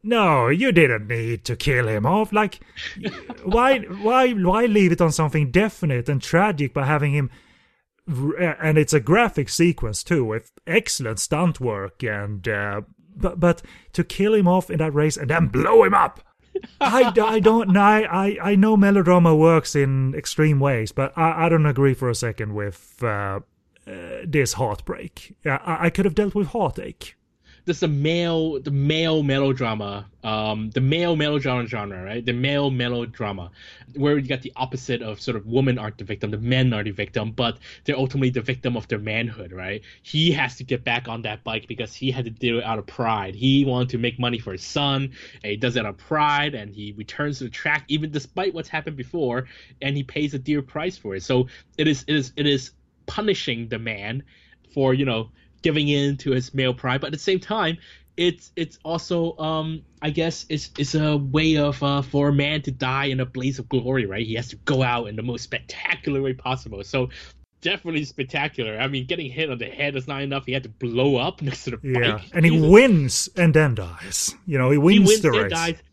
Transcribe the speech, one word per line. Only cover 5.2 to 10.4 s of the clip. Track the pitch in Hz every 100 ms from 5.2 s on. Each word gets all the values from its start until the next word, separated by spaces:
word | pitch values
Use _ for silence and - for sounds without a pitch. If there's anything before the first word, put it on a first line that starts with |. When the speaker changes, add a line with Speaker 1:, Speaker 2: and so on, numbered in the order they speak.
| 156 156 139
Speaker 1:
definite | 143 214 - 160 127 120
and | 139
tragic | - 165 208 151 139
by | 156
having | 135 151 143
him, | 143 131 - _ _ _ _ _ _ -
r-, | 127 143 160 175 151
and | 156 156
it's | 147
a | 151
graphic | 110 196 233 - 139
sequence | - 175 - 117 104
too, | - 165
with | 113 110